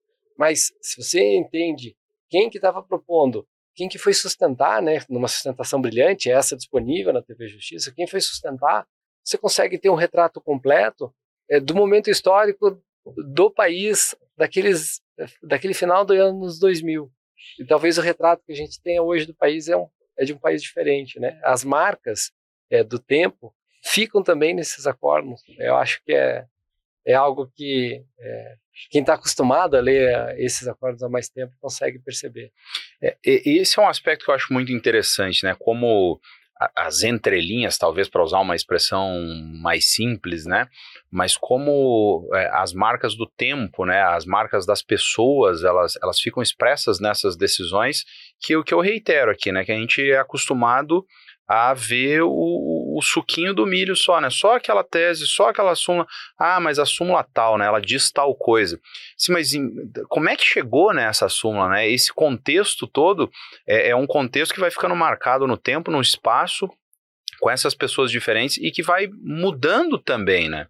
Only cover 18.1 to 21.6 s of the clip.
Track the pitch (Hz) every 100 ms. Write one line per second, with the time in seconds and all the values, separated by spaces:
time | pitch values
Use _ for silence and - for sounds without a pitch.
18.1 | 165 165 170 - 147 151 - 175 175 165
19.1 | 170 156 160 147 156 156 175 175 _ _
20.1 | - 135 147 160 156 - - 156 139 131
21.1 | 127 123 - 135 127